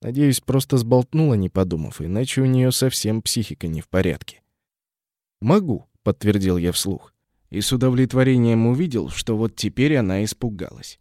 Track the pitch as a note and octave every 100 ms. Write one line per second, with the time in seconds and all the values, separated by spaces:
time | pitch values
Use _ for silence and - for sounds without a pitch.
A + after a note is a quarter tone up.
0 | - B2+ D3 B2+ - C3 C3+ C3+ A2+ B2+
1 | B2 D#3 D#3 A2 F#2 - F#2 E2+ D2+ -
2 | D#2 G2 C3 - C3 B2+ B2+ B2 C3 -
3 | G#2+ A2 - - A2 - F2 D#2+ - F#2
4 | F2+ C#2+ - - _ _ _ _ _ _
5 | _ _ _ _ G#2+ G3 F3+ G2+ - _
6 | - - G2+ G2+ F#2+ F2+ F2 F2 G2 F2+
7 | - _ _ _ _ G2 G#2 C3 C3 B2+
8 | B2+ B2+ C3 B2+ A#2 A2+ A#2 B2 F3 A2+
9 | C2+ - - G#2+ A2+ - G#2+ - C#3 D3+
10 | G2+ F#2+ G#2+ - A#2+ G2+ - B2 - -